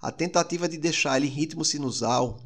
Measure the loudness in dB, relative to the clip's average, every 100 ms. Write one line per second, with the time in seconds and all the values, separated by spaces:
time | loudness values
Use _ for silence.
0 | -6 -2 0 2 2 0 -2 -2 0 2
1 | 2 2 2 0 -4 -2 -2 -2 -2 0
2 | 2 2 2 -4